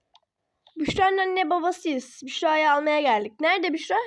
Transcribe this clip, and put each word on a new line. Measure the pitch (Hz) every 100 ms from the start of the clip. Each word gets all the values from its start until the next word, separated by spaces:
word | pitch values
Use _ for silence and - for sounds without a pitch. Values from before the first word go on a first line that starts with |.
| _ _ _ _ _ _ _ 330
Büşra'nın | 294 - 381 381
anne | 381 370 330
babasıyız. | 349 339 359 330 262 - -
Büşra'yı | 262 - 330 311 302
almaya | 285 302 302
geldik. | 285 220 208 -
Nerede | 311 381 349
Büşra? | 311 - 381